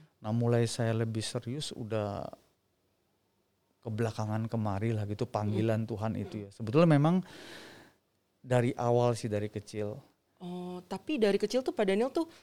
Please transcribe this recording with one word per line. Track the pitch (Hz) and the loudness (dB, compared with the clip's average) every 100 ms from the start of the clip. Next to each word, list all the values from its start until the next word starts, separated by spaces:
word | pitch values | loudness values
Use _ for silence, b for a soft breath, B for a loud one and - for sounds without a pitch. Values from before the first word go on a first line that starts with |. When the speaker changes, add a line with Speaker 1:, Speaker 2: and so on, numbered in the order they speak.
| 156 _ | -20 _
Speaker 1:
Nah, | 107 | -2
mulai | 117 120 120 | 0 4 4
saya | 117 - 113 | 2 0 0
lebih | 113 113 110 | 0 0 -2
serius | 104 123 117 143 - | -4 -6 -6 -8 -8
udah | - 110 110 104 98 - - _ _ _ _ _ _ _ _ _ _ _ _ _ _ | -8 -4 -2 -2 -4 -8 -12 _ _ _ _ _ _ _ _ _ _ _ _ _ _
kebelakangan | 117 110 113 107 107 110 113 | -6 -2 -2 -2 -2 -2 -2
kemari | 113 107 98 113 | -2 -2 -2 0
lah | 110 | -2
gitu, | 104 104 123 | -2 -4 -4
panggilan | 107 104 98 110 110 | -2 0 0 2 0
Speaker 2:
Mhm. | 110 | -2
Speaker 1:
Tuhan | 104 110 | -4 -4
itu | 101 101 107 | -4 -6 -8
Speaker 2:
Mhm. | |
Speaker 1:
ya. | 101 | -10
Sebetulnya | - 110 135 170 | -10 0 4 6
memang | 143 156 185 - B B B B B B B _ _ _ _ | 6 6 4 0 B B B B B B B _ _ _ _
dari | 127 123 120 | 0 2 2
awal | - 120 120 120 | 2 2 4 4
sih, | 113 113 | 2 -2
dari | 104 104 | -2 -4
kecil. | 104 - 110 104 135 - _ _ - | -8 -10 -6 -6 -8 -16 _ _ -16
Speaker 2:
Oh, | 180 180 180 180 | -12 -10 -10 -12
tapi | - 190 - 277 | -10 -10 -4 2
dari | 214 202 | 4 4
kecil | 208 247 | 2 0
tuh | 262 | 0
Pak | - 196 | 0 2
Daniel | 196 254 | 2 2
tuh, | 339 320 B | 0 -2 B